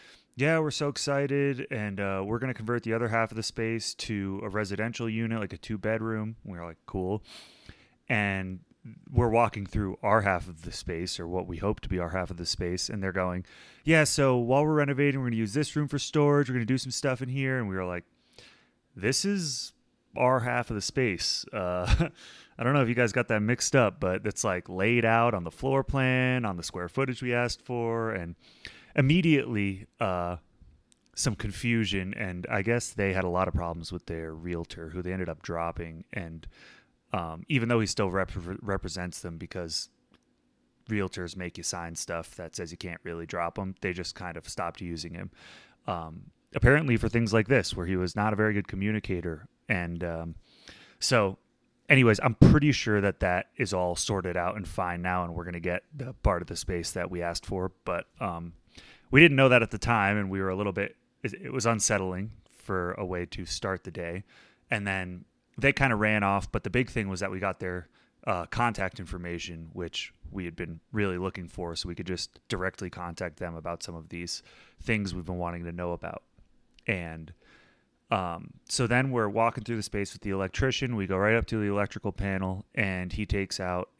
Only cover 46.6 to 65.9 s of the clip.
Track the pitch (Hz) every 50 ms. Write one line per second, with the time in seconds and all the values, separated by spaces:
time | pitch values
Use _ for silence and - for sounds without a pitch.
46.6 | - 123 139 151 160 139 120 110 - 110 101 117 117 110 107 113 107 98 135 123
47.6 | 92 - - 95 87 85 95 90 90 90 - 104 104 110 107 101 107 107 104 101
48.6 | 98 - - 95 98 104 107 110 - - 98 87 85 90 80 76 - - _ _
49.6 | _ - 107 92 87 85 85 85 87 85 82 82 82 82 82 - - _ _ -
50.6 | - - - - - - - _ - - 131 117 104 95 98 - _ _ _ _
51.6 | _ _ _ _ _ - 147 131 127 117 107 - - 120 110 - - - - 156
52.6 | 147 151 123 - - 117 107 104 98 101 92 - - 92 90 90 - - _ -
53.6 | 123 90 101 92 90 90 87 - - - 110 98 90 90 87 87 85 90 - 110
54.6 | 95 - - - 95 87 87 87 87 90 90 90 90 85 85 82 87 90 87 87
55.6 | 82 90 87 92 - _ - 143 127 127 123 - _ 104 95 87 87 - 90 -
56.6 | - - 92 87 85 - - 92 87 90 92 87 87 85 85 82 - - - 92
57.6 | 90 92 - _ _ 90 90 87 - - _ - 127 98 87 85 85 85 82 -
58.6 | _ _ _ - - - - - _ _ - 139 165 170 143 131 135 131 127 120
59.6 | 113 - - 104 - 123 117 110 98 98 104 104 101 95 95 98 95 95 92 95
60.6 | 104 101 92 98 98 - - _ _ _ _ _ - 117 - - - 127 117 131
61.6 | 104 117 117 110 - - 110 101 95 92 92 92 101 113 - - _ _ _ -
62.6 | - - 101 92 87 87 90 - 104 90 90 87 87 85 - - 92 - - -
63.6 | - 101 95 90 - 95 82 - 85 85 85 92 101 - - - - - _ _
64.6 | _ _ 120 107 101 101 95 95 92 90 90 90 - _ _ _ _ _ _ -
65.6 | 107 139 139 - 139 135